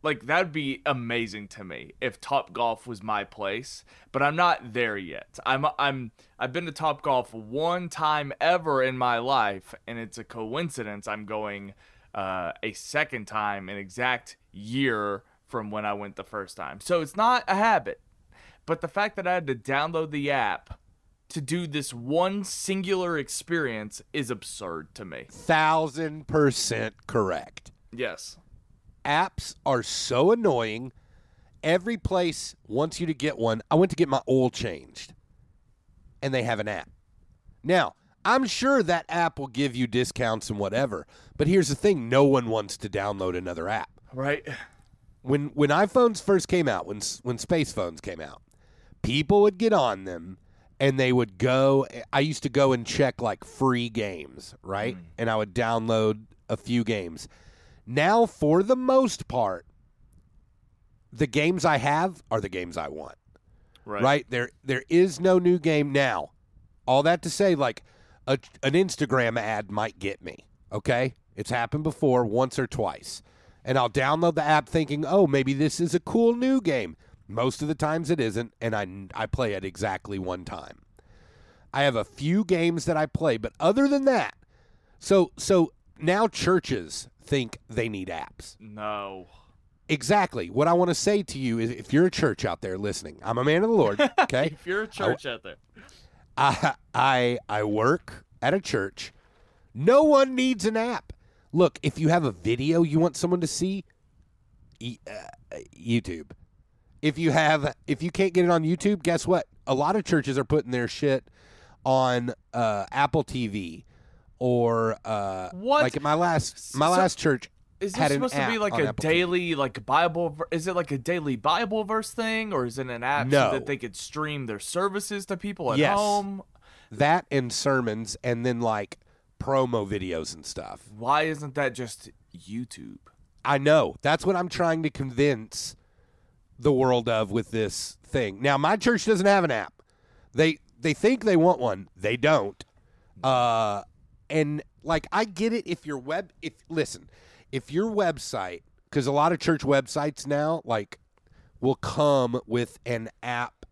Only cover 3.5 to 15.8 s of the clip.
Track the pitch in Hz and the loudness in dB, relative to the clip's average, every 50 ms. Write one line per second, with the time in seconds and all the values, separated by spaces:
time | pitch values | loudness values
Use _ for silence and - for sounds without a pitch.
3.5 | 101 113 135 - - - _ _ - - _ _ - 131 139 147 156 170 180 175 | -4 -6 -8 -12 -18 -20 _ _ -20 -20 _ _ -2 0 0 0 2 2 2 2
4.5 | 156 - - 120 107 123 120 113 107 101 95 82 67 - - _ _ - - - | 2 0 -4 -8 -4 -2 -2 -2 -2 -6 -8 -10 -12 -14 -14 _ _ -6 -2 -2
5.5 | 131 135 147 151 - - 139 139 135 131 123 110 _ _ _ _ _ - 120 127 | 0 0 0 -2 -2 0 -2 -2 -2 -4 -10 -12 _ _ _ _ _ -8 -8 -6
6.5 | 127 170 175 165 151 - 160 156 143 139 - 151 135 123 123 - 113 113 107 107 | -6 -8 -8 -8 -8 -4 -4 -4 -4 -2 -2 0 0 0 -2 -4 -12 -16 -12 -8
7.5 | 120 143 160 170 175 180 180 165 - - 160 151 151 147 147 139 - _ - 165 | -4 -2 -2 -2 -2 -2 -6 -8 -6 -4 -2 0 0 -2 -2 -6 -4 _ 2 2
8.5 | 175 180 160 160 143 131 131 131 127 127 127 123 120 117 120 131 139 127 110 101 | 2 2 2 0 2 2 2 0 0 0 0 0 0 0 0 2 2 2 2 0
9.5 | 101 95 - - - - _ - 117 117 117 104 - 117 107 _ - 117 110 110 | -2 -6 -12 -18 -20 -18 _ -12 -12 -12 -12 -12 -14 -18 -18 _ -12 -10 -8 -6
10.5 | 120 151 175 156 - 135 113 104 104 101 98 113 107 107 107 101 110 107 107 104 | -6 -6 -6 -6 -6 -8 -10 -10 -10 -10 -8 -10 -10 -10 -8 -8 -6 -6 -6 -6
11.5 | 101 98 98 98 98 _ _ _ _ _ _ _ - - 98 95 92 90 85 80 | -8 -10 -14 -16 -18 _ _ _ _ _ _ _ -8 -6 -4 -4 -4 -4 -4 -6
12.5 | - - - 110 101 - - - - 147 151 151 - 117 104 - 107 107 104 104 | -8 -6 -8 -10 -10 -10 -14 -4 -2 -2 -2 -2 -6 -10 -10 -6 -6 -4 -2 -2
13.5 | 101 98 95 92 101 101 101 92 90 120 123 127 127 120 - - - _ _ _ | -4 -6 -8 -10 -12 -12 -12 -12 -6 -2 -2 -2 -2 -2 -6 -16 -20 _ _ _
14.5 | _ 98 101 110 120 135 139 131 113 107 104 101 101 95 _ _ _ _ _ _ | _ -16 -12 -6 -2 0 0 0 0 0 -2 -2 -4 -6 _ _ _ _ _ _
15.5 | - 120 107 104 107 107 | -8 -8 -8 -6 -6 -6